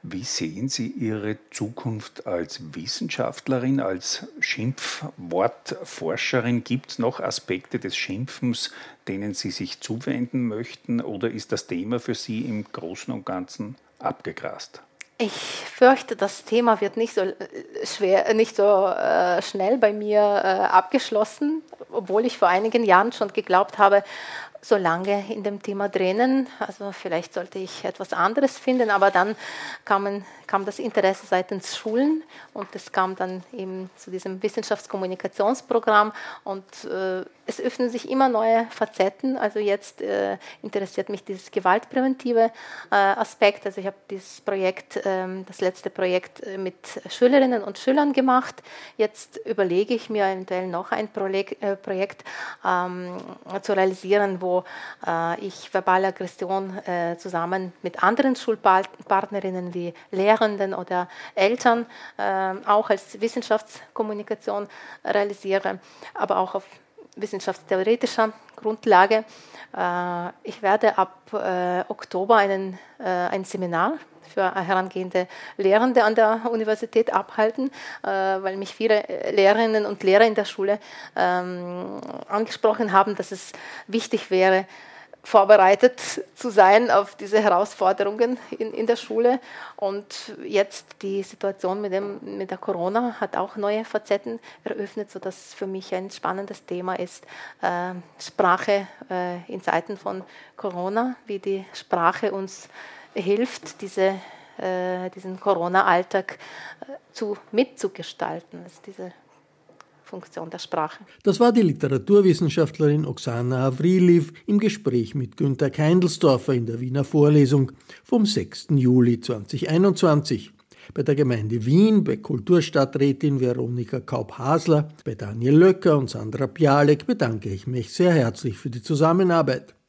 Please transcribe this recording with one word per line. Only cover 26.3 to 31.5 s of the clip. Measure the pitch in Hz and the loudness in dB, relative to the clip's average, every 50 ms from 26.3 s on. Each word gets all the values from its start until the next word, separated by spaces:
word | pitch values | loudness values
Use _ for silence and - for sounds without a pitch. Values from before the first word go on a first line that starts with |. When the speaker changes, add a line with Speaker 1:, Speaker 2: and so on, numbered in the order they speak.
| 262 269 254 262 - - | 2 0 0 -4 -6 -10
Speaker 2:
also | 220 - - - 208 202 | -10 -10 -10 -12 -12 -12
vielleicht | 190 - - 185 170 165 175 - - | -12 -10 -8 -4 -4 -4 -6 -6 -8
sollte | 190 180 185 - 196 | -10 -10 -8 -10 -10
ich | 190 185 - - - | -10 -10 -12 -8 -8
etwas | 190 180 - 196 - | -8 -8 -8 -8 -6
anderes | - 180 175 190 226 285 277 262 - - | -2 0 0 0 2 2 0 0 -2 -2
finden, | - 262 254 254 240 220 | -2 -2 0 2 2 2
aber | 202 196 196 196 | 4 4 4 4
dann | 196 180 190 208 214 - - - - - - - - - _ | 4 4 2 2 -2 -8 -12 -14 -14 -12 -14 -14 -14 -16 _
kamen, | - 202 196 202 202 202 202 196 - - - - | -2 0 0 0 -4 -6 -8 -12 -14 -20 -20 -8
kam | - - 196 196 | -4 -4 -2 -2
das | 202 202 - | -4 -8 -6
Interesse | - 226 - 220 190 190 196 - - | -8 -2 0 2 2 2 0 0 -4
seitens | - 190 185 185 - | -2 -2 -2 0 -2